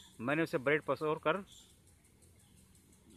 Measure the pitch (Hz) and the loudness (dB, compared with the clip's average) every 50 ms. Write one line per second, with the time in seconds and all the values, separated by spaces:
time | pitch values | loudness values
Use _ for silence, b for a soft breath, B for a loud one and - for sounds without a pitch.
0 | - - - - 113 123 147 160 165 - - 160 123 135 147 151 - - 139 120 | -20 -18 -12 -6 -2 0 0 0 0 0 0 0 2 2 2 2 2 0 -2 -2
1 | 156 151 156 160 - 151 165 196 196 - - - - - - - - - - - | -2 -2 -2 0 2 0 0 0 -2 -10 -16 -20 -20 -20 -20 -20 -20 -20 -20 -20
2 | - - - - - - - - - - - - - - - - - - - - | -20 -20 -20 -20 -20 -20 -20 -20 -20 -20 -20 -20 -20 -20 -20 -20 -20 -20 -20 -20
3 | - - 107 | -20 -20 -20